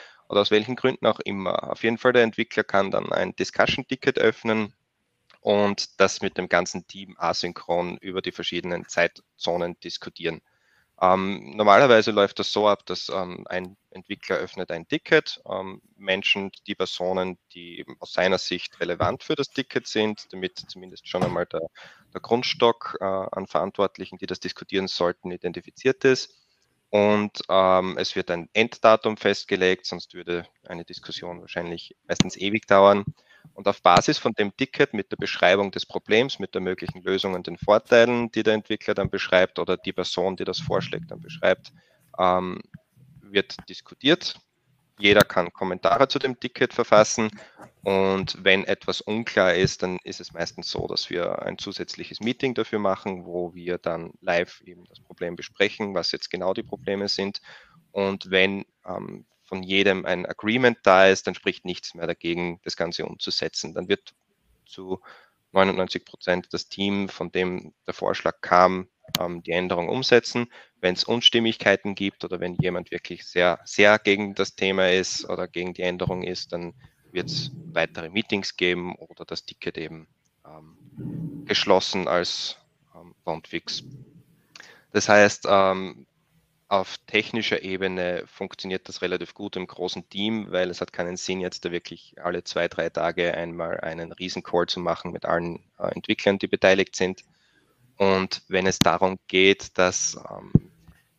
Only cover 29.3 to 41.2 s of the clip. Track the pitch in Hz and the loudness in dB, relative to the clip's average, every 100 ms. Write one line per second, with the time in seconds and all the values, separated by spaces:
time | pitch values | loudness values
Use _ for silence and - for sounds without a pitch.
29.3 | 101 - 98 92 92 - 87 - 87 85 | 0 -2 0 2 2 -4 -12 -12 -16 -6
30.3 | 87 87 _ - 87 85 - - - 90 | -6 -6 _ -14 -14 -12 -16 -14 -12 -12
31.3 | 87 87 87 85 85 - - - 90 92 | -14 -10 -8 -6 -10 -12 -20 -10 -6 -4
32.3 | - 98 107 - 98 98 101 101 - _ | -4 -4 -4 4 8 8 6 0 -12 _
33.3 | _ - - 101 - 90 90 127 151 131 | _ -20 -4 -4 2 6 6 6 0 -2
34.3 | 110 104 - 135 - - 104 - - - | -2 -2 -2 -6 2 0 0 -6 -6 -6
35.3 | - 90 98 98 85 - 90 - 107 135 | 2 4 4 2 -4 -8 -8 2 2 2
36.3 | - 98 95 92 92 90 92 90 95 95 | -4 -6 -4 -4 -4 -8 -8 -2 -2 -2
37.3 | 90 87 87 - 107 - 120 117 120 117 | -4 -8 -6 2 2 6 6 8 4 0
38.3 | 120 107 107 - 107 - 101 95 98 - | 0 2 2 0 -4 -2 -2 -2 -4 2
39.3 | 90 92 - 85 90 - 92 90 - 92 | 4 4 0 -2 -2 -4 -6 -4 -2 -2
40.3 | 92 98 90 - 95 87 - - - | -2 -6 -6 -2 -2 -2 -10 -10 -16